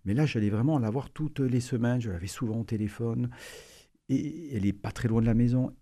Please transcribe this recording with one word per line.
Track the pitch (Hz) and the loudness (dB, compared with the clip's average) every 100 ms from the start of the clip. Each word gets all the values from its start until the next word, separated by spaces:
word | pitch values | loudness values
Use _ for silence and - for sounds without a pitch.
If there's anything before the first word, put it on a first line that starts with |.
| 95 | -2
Mais | |
là, | 117 151 | 2 2
j'allais | 117 104 | 2 2
vraiment | 107 139 151 | 2 2 2
la | 110 | 0
voir | 127 - | -2 -6
toutes | - 151 - | -6 -4 0
les | 131 123 | 2 2
semaines, | 123 127 120 123 | 0 0 2 0
je | 113 | -2
l'avais | 87 95 | -4 -6
souvent | - 113 113 | -4 -4 -2
au | |
téléphone. | 107 110 104 - 117 120 123 - - - - - - _ - | -2 -2 -2 -2 -2 -2 -4 -6 -16 -18 -20 -20 -20 _ -2
Et | 131 147 160 156 110 | -2 -2 -6 -6 0
elle | 98 | 0
est | |
pas | 98 110 | 0 -6
très | - 113 | -2 0
loin | 113 | 2
de | 113 | 4
la | |
maison, | 113 120 127 127 - | 4 4 4 0 0